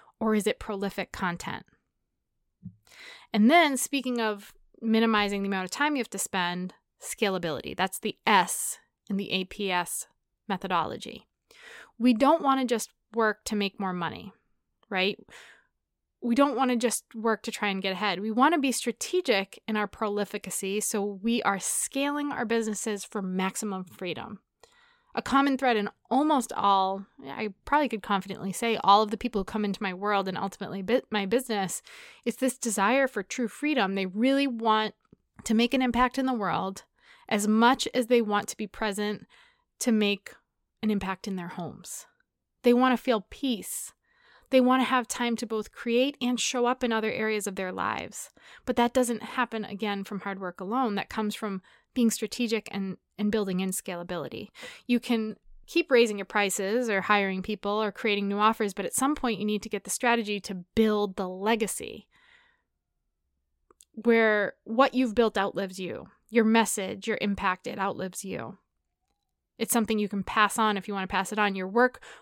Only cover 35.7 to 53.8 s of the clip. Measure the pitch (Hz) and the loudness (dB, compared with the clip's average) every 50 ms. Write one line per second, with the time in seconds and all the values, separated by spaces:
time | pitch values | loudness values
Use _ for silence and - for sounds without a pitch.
35.7 | 277 262 262 247 226 233 254 247 - 277 262 262 254 226 196 175 160 165 185 190 | 2 2 2 2 2 2 2 2 2 0 0 0 0 0 0 0 0 0 -2 -4
36.7 | 190 - - _ _ _ _ - - _ _ - 214 208 208 208 214 220 233 240 | -6 -10 -14 _ _ _ _ -20 -20 _ _ -2 -2 0 2 4 4 6 6 6
37.7 | 269 - - - - 254 226 226 247 233 220 208 202 208 - - - - 214 196 | 6 4 0 -2 0 0 2 4 4 4 4 2 0 -2 -2 -4 -6 -8 -10 -8
38.7 | - - 220 208 196 208 208 214 208 - - - _ - _ _ _ _ _ _ | -6 -4 -4 -4 -2 -2 -4 -4 -4 -6 -10 -16 _ -20 _ _ _ _ _ _
39.7 | _ - - 247 226 214 208 202 202 - - - - - _ _ _ _ _ _ | _ -4 0 2 4 4 4 2 2 -2 -6 -12 -20 -20 _ _ _ _ _ _
40.7 | _ _ - 214 208 196 190 190 185 - - 208 190 180 170 175 - 185 170 147 | _ _ -2 0 0 0 -2 -4 -6 -6 -6 -8 -6 -6 -8 -8 -8 -8 -8 -10
41.7 | - - 175 - - - - _ _ _ _ _ _ _ _ _ _ _ - 240 | -10 -12 -14 -14 -14 -14 -16 _ _ _ _ _ _ _ _ _ _ _ 4 4
42.7 | 240 247 262 254 247 - - 262 233 208 - - - - 277 262 233 180 - - | 6 6 6 4 2 2 2 2 0 0 0 -6 -10 -6 -2 -2 -2 -2 -4 -8
43.7 | - - - - - _ _ _ _ _ _ _ _ _ _ - 269 262 247 254 | -10 -10 -10 -12 -16 _ _ _ _ _ _ _ _ _ _ 4 6 6 6 6
44.7 | 254 262 240 - 254 254 233 - - - 240 240 233 - 247 208 226 214 214 - | 6 4 4 2 2 0 0 -2 -4 -2 -2 0 0 -2 -4 -4 -4 -6 -6 -8
45.7 | - - - 240 233 247 262 285 285 - 247 247 247 240 - - - 247 240 240 | -10 -8 -2 2 4 4 4 2 0 -2 -2 0 0 0 0 -2 0 0 2 0
46.7 | 254 - 254 233 226 220 220 220 - - 220 220 214 208 202 208 190 190 190 185 | 0 0 0 -2 0 0 0 -2 -2 -2 -2 -2 -2 -2 -4 -4 -4 -6 -6 -6
47.7 | 185 190 - 107 107 - - - - - - - _ _ - - - - - - | -4 -2 -2 -2 -2 -4 -6 -10 -12 -14 -16 -16 _ _ -20 -20 -20 -10 -6 -2
48.7 | 240 247 240 240 - 254 247 233 233 208 - - - 254 - - 233 220 202 - | 0 2 2 2 2 2 0 0 -2 -6 -8 -6 -4 -4 -4 -2 -4 -6 -6 -6
49.7 | 202 185 214 208 202 196 196 - 208 190 - 202 190 190 190 180 - - 190 190 | -6 -4 -4 -4 -4 -4 -6 -6 -8 -8 -6 -8 -8 -6 -8 -10 -8 -8 -6 -4
50.7 | 233 262 254 220 202 196 - - - 220 214 208 - - 226 208 196 185 - _ | -2 0 0 0 0 -2 -4 -4 -4 -4 -2 -2 -4 -4 -6 -6 -6 -8 -10 _
51.7 | _ _ _ _ - 247 233 226 - - 220 202 - - 240 208 226 208 - - | _ _ _ _ 0 2 2 2 2 0 -4 -6 -4 -4 -2 -2 -2 -4 -4 -6
52.7 | - 196 196 190 185 - _ _ _ - 208 208 208 214 202 190 180 185 190 185 | -8 -6 -6 -6 -8 -10 _ _ _ -4 -2 0 0 0 0 0 0 -2 -2 -2
53.7 | 185 - | -4 -4